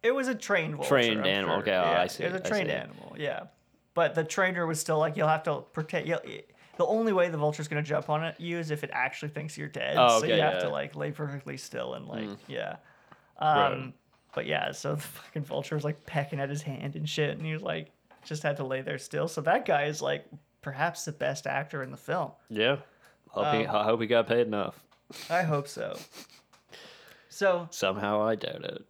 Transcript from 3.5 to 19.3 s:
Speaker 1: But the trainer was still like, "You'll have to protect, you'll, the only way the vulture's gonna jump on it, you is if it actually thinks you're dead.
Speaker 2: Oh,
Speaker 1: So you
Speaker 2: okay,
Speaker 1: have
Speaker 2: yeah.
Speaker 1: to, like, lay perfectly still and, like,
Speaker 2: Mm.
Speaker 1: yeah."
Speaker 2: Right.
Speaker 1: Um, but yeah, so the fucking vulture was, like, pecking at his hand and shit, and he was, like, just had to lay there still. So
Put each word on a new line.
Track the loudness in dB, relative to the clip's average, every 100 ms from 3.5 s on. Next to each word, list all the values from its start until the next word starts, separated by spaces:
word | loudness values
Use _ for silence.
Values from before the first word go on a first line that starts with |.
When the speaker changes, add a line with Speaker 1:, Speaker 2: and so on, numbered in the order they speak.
| _ _ _ _
Speaker 1:
But | 0 2
the | 2
trainer | -2 2 0 2 -2
was | -2
still | 0 2
like, | 2 2
"You'll | 2
have | 2
to | 0 -4 -6
protect, | -8 -4 -4 -2
you'll, | -4 -4 -14 -16 _ -20 -2
the | 0
only | 2 2
way | 4 4
the | 4
vulture's | 0 0 -2
gonna | -2
jump | 0 -2 0
on | -2
it, | -2 -6
you | -6 -4
is | -2
if | -4
it | -4
actually | -2 -2 -2 -8
thinks | -6 -10 -8
you're | -10
dead. | -4 0 6
Speaker 2:
Oh, | 8 8
Speaker 1:
So | 6
you |
Speaker 2:
okay, | 4
Speaker 1:
have | 4
Speaker 2:
yeah. | 2
Speaker 1:
to, | 0
like, | -2 -4 -6
lay | -6
perfectly | -6 -8 -8 -10 -10
still | -8 -8 -6
and, | -8 -10
like, | -8 -8
Speaker 2:
Mm. | -10 -10
Speaker 1:
yeah." | -6 -6 -8 -16 -20 _ -20 _ -2
Speaker 2:
Right. | 2 4 4
Speaker 1:
Um, | 0 -8 -14 _ _ _
but | -6 -2
yeah, | 0 -2
so | -4 -4
the | -4
fucking | -6 -14 -10 -8
vulture | -4 -4 -2
was, | -2
like, | -2 -6 -4
pecking | -4 -2 -4
at | -4
his | -4
hand | -6 -8 -8 -6
and | -6
shit, | 0 -2 -2
and |
he | -6
was, | -6
like, | -4 -6 -6 _ _ -20
just | -10 -4
had | -2 -2
to |
lay | -2 -4
there | -4 -6
still. | -4 -4
So | -2